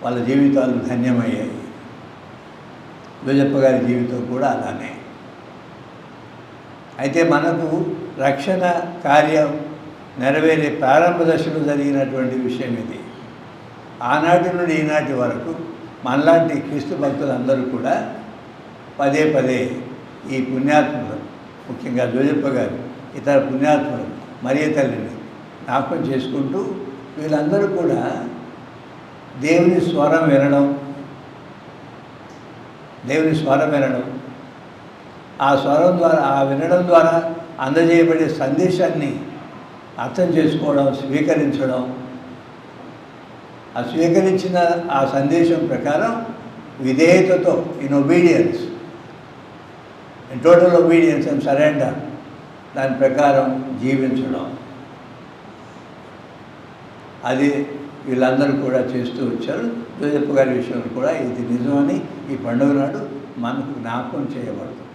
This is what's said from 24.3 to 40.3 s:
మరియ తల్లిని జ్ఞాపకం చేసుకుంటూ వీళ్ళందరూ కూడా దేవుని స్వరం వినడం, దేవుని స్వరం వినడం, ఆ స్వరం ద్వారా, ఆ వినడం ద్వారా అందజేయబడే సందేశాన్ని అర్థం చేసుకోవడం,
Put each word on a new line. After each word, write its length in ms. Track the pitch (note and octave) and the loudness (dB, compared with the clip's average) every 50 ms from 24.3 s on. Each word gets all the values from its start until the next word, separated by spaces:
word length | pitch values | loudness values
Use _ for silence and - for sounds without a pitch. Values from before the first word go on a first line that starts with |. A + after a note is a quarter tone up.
| - - - | -16 -10 -4
మరియ 280 | B2 C#3 D3 D#3 D#3 D3+ | -2 0 0 0 0 0
తల్లిని 360 | D3 C#3 A#2+ A2 G#2 G#2 G2+ - - - - - - - - - - - | 0 0 0 0 -4 -6 -8 -10 -14 -14 -16 -18 -18 -18 -20 -18 -16 -8
జ్ఞాపకం 360 | - B2 C#3 C#3 - E3+ D#3+ | -4 -2 -2 -2 -2 -4 -4
చేసుకుంటూ 580 | - C#3+ C3+ B2+ - - - C#3 C#3 - - F#3+ - - - - - - - - - - - | -2 -2 -2 -4 -4 -4 -4 -4 -4 -2 -2 -4 -4 -4 -6 -8 -10 -12 -14 -14 -16 -16 -12
వీళ్ళందరూ 500 | D#3 D3+ D#3 D3+ D3 D3 D#3 F#3 G3+ G3+ | -8 -4 -2 -2 0 0 0 2 2 2
కూడా 600 | G3 F#3+ F3 E3+ D3 - - - C3+ - - - - - - - - - - - - - - - - - - - - - - - - - B2+ | 0 0 0 0 0 0 0 -2 -4 -4 -6 -8 -10 -10 -12 -16 -16 -18 -18 -20 -20 -20 -20 -20 -20 -20 -20 -20 -20 -20 -20 -20 -18 -12 -6
దేవుని 400 | C3 D#3 E3 E3+ E3+ F3 - - | 0 2 4 6 6 6 4 4
స్వరం 480 | - E3+ D#3 D3 C#3+ D3 D#3+ E3 E3 D#3 | 2 0 0 2 2 4 4 4 4 4
వినడం, 640 | C#3 C3+ C#3 C#3+ C#3 C#3+ C#3 C#3 - - - - - - - - - - - - - - - - - - - - - - - - - - - - - - - - - - - - - - - - - - - - - - - | 4 4 4 4 4 4 4 2 0 -4 -6 -10 -12 -12 -14 -14 -16 -18 -18 -20 -20 -20 -20 -20 -20 -20 -20 -20 -20 -20 -20 -20 -20 -20 -20 -20 -20 -20 -20 -20 -20 -20 -20 -20 -20 -20 -20 -20 -20 -20 -20 -20 -20 -14 -6
దేవుని 300 | B2 C3+ D#3 D#3+ D#3+ D3+ | -2 0 2 2 2 2
స్వరం 360 | - D#3 C#3 C3+ C#3+ D#3 D3+ | 2 2 2 4 4 4 2
వినడం, 500 | D3 C#3+ C3+ C3 B2+ B2 B2 - - - - - - - - - - - - - - - - - - - - - - - - - - - | 2 2 2 2 0 -2 -4 -6 -8 -10 -12 -14 -16 -18 -18 -20 -20 -20 -20 -20 -20 -20 -20 -20 -20 -20 -20 -20 -20 -20 -20 -20 -6 0
ఆ 140 | C#3 C#3 C#3+ | 2 4 4
స్వరం 420 | C#3 C#3+ C#3 C#3+ D3+ E3+ F3+ F3+ | 4 2 2 2 4 4 4 4
ద్వారా, 260 | F3 E3+ E3 D#3+ D3+ C#3 | 4 4 4 4 4 2
ఆ 200 | C#3 C#3 C#3 C#3 | 2 2 2 2
వినడం 440 | C#3 C#3 C#3 D#3+ E3+ F3+ F3+ F3+ | 2 0 -2 0 2 2 2 4
ద్వారా 480 | F3 F3 E3 D#3 E3 E3 E3+ E3 - - - - - - - | 6 6 6 6 6 4 2 0 -2 -8 -8 -12 -14 -10 -6
అందజేయబడే 720 | C3+ C3+ C#3+ E3 E3+ E3 E3+ E3+ E3 E3 D#3+ D#3+ D#3+ C#3+ | -4 0 2 4 4 6 6 6 6 6 4 2 2 0
సందేశాన్ని 960 | - - C#3 C3+ C#3+ D#3+ F#3 F3+ - - F3+ D#3+ D3+ D#3 D3 C3+ A#2+ - - - - - - - - - - - - - - - - - | 0 -2 -2 0 0 2 2 2 2 2 0 0 0 -2 -4 -4 -4 -6 -8 -12 -14 -16 -16 -16 -18 -18 -18 -20 -20 -20 -20 -18 -10 -8
అర్థం 240 | A#2 B2+ - F#3 F3+ | -8 -6 -2 0 0
చేసుకోవడం, 720 | F3 | 2